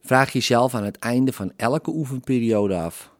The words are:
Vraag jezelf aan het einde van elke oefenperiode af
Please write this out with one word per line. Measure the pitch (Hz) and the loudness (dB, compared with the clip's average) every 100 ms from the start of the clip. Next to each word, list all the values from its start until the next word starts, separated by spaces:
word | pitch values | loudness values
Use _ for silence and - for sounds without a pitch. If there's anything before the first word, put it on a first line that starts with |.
Vraag | - 131 135 | 2 2 4
jezelf | 131 - 120 127 | 0 2 4 2
aan | 123 | 0
het | 101 - | -4 -4
einde | 117 123 131 | -2 0 0
van | - 95 - | 0 -8 -4
elke | 113 147 - | -2 -2 -4
oefenperiode | 156 139 131 - 127 117 107 101 92 | -6 -4 -6 -2 0 2 2 2 -2
af | 82 - - _ | -4 -10 -20 _